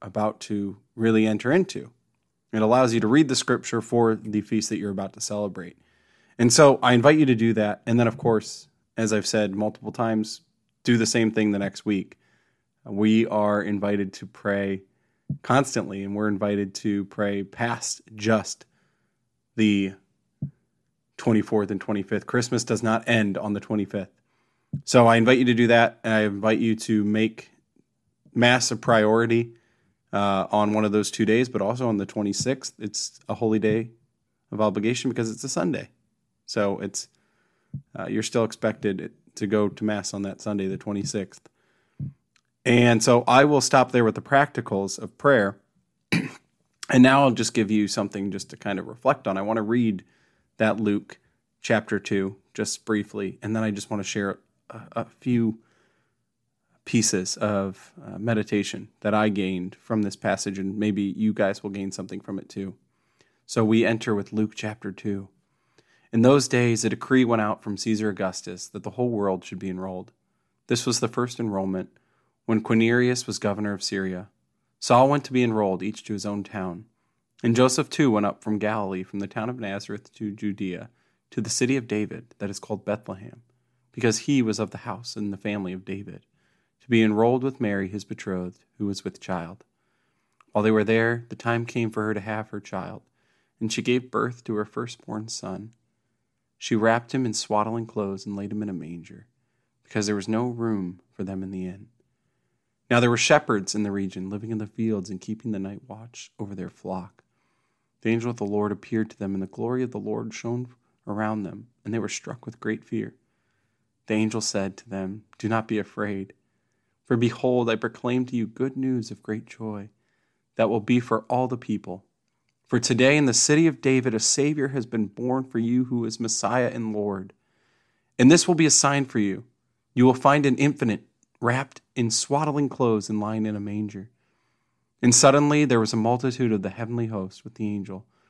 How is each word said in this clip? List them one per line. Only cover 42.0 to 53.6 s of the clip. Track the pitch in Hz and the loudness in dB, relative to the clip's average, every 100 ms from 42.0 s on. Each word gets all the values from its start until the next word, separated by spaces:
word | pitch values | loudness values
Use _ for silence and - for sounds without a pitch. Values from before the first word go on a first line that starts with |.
| - - _ _ _ _ - | -12 -12 _ _ _ _ 2
And | 120 120 113 | 6 6 4
so | 131 120 120 | 4 4 6
I | 127 147 | 6 6
will | 143 | 4
stop | - 135 123 | 4 4 4
there | 123 | 4
with | 113 107 | 2 0
the | |
practicals | - 139 147 - - 98 98 - | 0 2 2 -2 -4 -4 -4 -8
of | 113 _ | -14 _
prayer. | 143 127 98 101 _ _ _ _ - | 4 4 4 -2 _ _ _ _ -4
<clears throat> | - - - _ _ _ - - | -2 -4 -12 _ _ _ -16 2
And | 127 | 8
now | 131 135 | 8 8
I'll | 139 | 4
just | 120 110 | 2 -2
give | 117 101 | 0 0
you | 107 101 | 2 0
something | - 98 101 98 | -2 -4 -4 -6
just | 95 - | -8 -12
to | - | -12
kind | 104 95 | -8 -8
of | - | -8
reflect | 117 131 143 107 | -4 -2 0 -2
on. | 98 | -4
I | |
want | 104 113 | -2 -2
to | |
read | 107 123 117 92 - _ _ _ _ - | -2 0 0 -2 -8 _ _ _ _ -2
that | 110 104 | 0 0
Luke | 104 101 - - _ _ _ _ | -2 -2 -6 -20 _ _ _ _
chapter | - 110 - 101 | 0 0 0 -6
two | - 101 95 95 _ | -2 -2 -4 -8 _
just | - 107 - - | -8 -6 -6 -4
briefly, | 107 101 104 95 - | -2 -2 -6 -8 -8
and | 104 | -6
then | 110 | -4